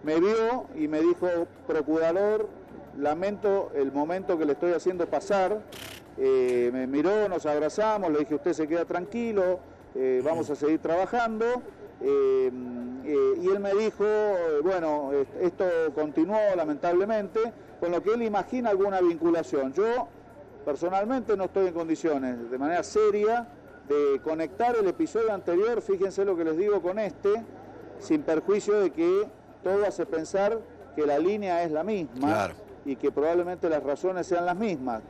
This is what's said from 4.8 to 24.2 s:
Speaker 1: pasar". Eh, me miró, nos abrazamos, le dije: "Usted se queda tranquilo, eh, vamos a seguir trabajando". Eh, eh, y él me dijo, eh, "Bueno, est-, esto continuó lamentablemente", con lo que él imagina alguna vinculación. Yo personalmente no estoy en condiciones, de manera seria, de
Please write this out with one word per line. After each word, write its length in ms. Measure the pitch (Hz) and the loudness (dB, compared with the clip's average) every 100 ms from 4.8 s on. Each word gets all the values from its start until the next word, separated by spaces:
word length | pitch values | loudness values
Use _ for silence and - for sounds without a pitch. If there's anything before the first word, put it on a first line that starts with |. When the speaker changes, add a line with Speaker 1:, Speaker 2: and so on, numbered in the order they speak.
| 180 180 165 | 0 -2 -2
Speaker 1:
pasar". 520 | 147 - 202 185 214 - - - - - - | -2 0 0 2 -2 -6 -16 -16 -16 -18 -2
Eh, 500 | 131 131 127 123 120 | 2 4 4 4 2
me 140 | 127 127 | 0 -2
miró, 420 | 139 160 208 208 | 0 2 2 2
nos 200 | 175 151 | 0 0
abrazamos, 640 | 147 151 151 214 214 185 | 0 0 2 0 2 2
le 80 | 147 | 0
dije: 160 | 147 147 | 0 -2
"Usted 180 | 180 | 0
se 140 | 160 156 | 0 0
queda 180 | 170 165 | 0 0
tranquilo, 760 | 175 180 233 233 202 180 180 - - - - | -4 -4 -4 -2 2 2 0 -4 -20 -12 -2
eh, 260 | 131 127 | 0 2
vamos 240 | 135 165 147 | 0 -2 -2
a 40 | 143 | -2
seguir 240 | 147 156 | 0 0
trabajando". 840 | 160 170 190 240 233 220 233 247 - - - - | 0 0 0 0 -2 0 -2 -2 -6 -18 -20 -6
Eh, 520 | 135 139 135 131 131 127 123 123 123 127 135 | 0 2 4 4 2 -2 -10 -8 -8 -10 -2
eh, 280 | 147 135 135 | 2 2 2
y 60 | 180 | 2
él 120 | 202 | 0
me 140 | 202 | 0
dijo, 300 | 196 220 - 202 | 0 0 0 0
eh, 540 | 214 214 190 170 151 | 2 2 0 0 2
"Bueno, 480 | 160 185 160 147 139 | 2 0 0 -2 0
est-, 220 | 143 135 - | -2 -2 0
esto 240 | 180 175 185 165 160 147 | -2 0 0 2 0 -2
continuó 420 | 151 147 165 214 208 185 | -2 0 2 4 2 2
lamentablemente", 840 | 151 147 175 175 202 220 196 214 233 226 - - | 0 0 2 2 2 0 -2 -2 -2 -4 -20 -6
con 100 | 170 | -2
lo 140 | 175 | -2
que 100 | 170 | 0
él 80 | 233 | 0
imagina 480 | 226 208 175 254 233 | 0 -2 -2 -2 0
alguna 320 | 196 202 190 | 2 2 4
vinculación. 720 | 175 165 170 165 156 147 131 | 2 2 2 2 0 -2 0
Yo 340 | 135 220 247 - - - - - - | 0 2 0 -4 -10 -20 -20 -20 -10
personalmente 720 | - 196 170 190 208 262 220 202 | -6 -2 0 0 0 -2 0 -2
no 100 | 185 | 0
estoy 240 | - 190 | 0 0
en 40 | |
condiciones, 800 | 170 165 160 170 143 131 123 117 | 0 -2 0 0 0 -2 -6 -6
de 60 | 127 | -4
manera 240 | 143 175 | 0 0
seria, 640 | - 214 214 208 208 233 233 - - - - | 0 2 4 4 2 0 -2 -16 -20 -20 -2
de 300 | 147 143 139 | 2 2 2